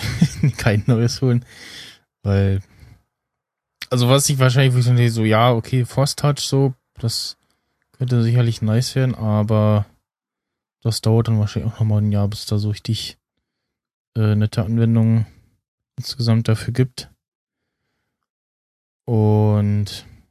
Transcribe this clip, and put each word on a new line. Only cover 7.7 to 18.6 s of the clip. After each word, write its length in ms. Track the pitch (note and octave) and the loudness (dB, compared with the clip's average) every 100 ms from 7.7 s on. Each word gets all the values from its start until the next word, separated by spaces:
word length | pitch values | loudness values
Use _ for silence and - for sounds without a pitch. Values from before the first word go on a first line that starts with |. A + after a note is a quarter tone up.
| _ _ | _ _
könnte 320 | _ B2+ B2 | _ -2 0
sicherlich 380 | A2+ A#2+ A#2 A2+ | 2 2 0 0
nice 340 | A2 A2 B2+ C3+ | 0 0 -2 -2
werden, 180 | C3 - | -2 -2
aber 720 | A2 G#2+ G#2+ G#2+ G#2+ G#2 G2+ _ _ _ _ _ _ _ _ _ | -2 0 2 2 4 2 0 _ _ _ _ _ _ _ _ _
das 200 | A#2 G#2+ | -6 -2
dauert 260 | A2 A2+ A#2 | 0 2 2
dann 120 | A2 | 0
wahrscheinlich 340 | G#2 - C3+ | -2 -4 -6
auch 60 | - | -4
nochmal 220 | A2 G#2+ | -2 0
ein 100 | G#2+ | 0
Jahr, 160 | G2+ G2+ | 0 -2
bis 180 | G#2 - | -4 -6
da 120 | G#2+ | -4
so 120 | G#2+ | -2
richtig, 480 | G2+ - A2 - - _ _ _ _ _ _ _ _ _ - | -6 -6 -6 -8 -16 _ _ _ _ _ _ _ _ _ -2
äh, 200 | G#2+ G#2 | 0 2
nette 280 | G#2+ - | 0 -2
Anwendungen 600 | A2 A#2 A2+ A2+ A2+ A2+ A2 - _ _ _ _ _ - | -2 0 2 2 2 2 -2 -10 _ _ _ _ _ -16
insgesamt 500 | - - A#2 A2+ A2+ | -14 -6 0 0 2
dafür 260 | A2 - | -2 -2
gibt. 380 | A#2+ B2+ - - _ _ _ _ _ _ _ _ _ _ _ _ _ _ _ | -2 -2 -4 -20 _ _ _ _ _ _ _ _ _ _ _ _ _ _ _